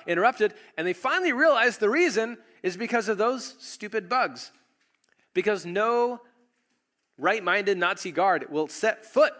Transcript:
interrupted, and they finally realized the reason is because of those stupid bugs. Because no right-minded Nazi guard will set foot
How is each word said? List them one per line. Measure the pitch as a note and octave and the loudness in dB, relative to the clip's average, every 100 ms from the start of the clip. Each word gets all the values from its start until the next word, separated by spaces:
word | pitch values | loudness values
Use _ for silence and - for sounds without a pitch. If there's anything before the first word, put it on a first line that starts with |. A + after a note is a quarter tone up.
| - | -4
interrupted, | E3+ A3+ - G#3 - - - | 2 2 2 -2 -2 -12 -6
and | |
they | E3+ | -4
finally | F3+ C4 E4+ F4+ | -2 -2 0 0
realized | B3 D#4+ B3 A#3+ G#3 | 2 4 4 2 2
the | G#3 | 0
reason | C#4+ F4 G3+ A3+ A3+ - _ | 2 2 2 -4 -8 -20 _
is | F3+ F3+ | -6 -4
because | A3+ A#3+ G#3 | -2 -2 0
of | G3+ | 0
those | A3+ B3+ - - | 0 -2 -8 -16
stupid | - - G#3 A3 F3+ | -18 -14 -8 -8 -4
bugs. | B3+ F#3+ A#2+ - _ _ _ _ _ _ _ _ | -2 -2 -4 -16 _ _ _ _ _ _ _ _
Because | F3+ F#3 G3+ | -4 -2 -2
no | E3 F3+ A3 A#3+ A#3+ A#3+ - _ _ _ _ _ _ _ _ - | -4 -2 0 2 0 -4 -14 _ _ _ _ _ _ _ _ -4
right-minded | D#3 A3 F3 G3 G3 F#3 | 0 0 0 0 2 0
Nazi | F3 F#3+ F#3+ | 0 -2 -4
guard | E3 G3 E3+ C3 | 0 2 2 0
will | D3 D3+ | -4 -4
set | - A3 - | -2 -2 -2
foot | - B3+ D4+ | -2 2 2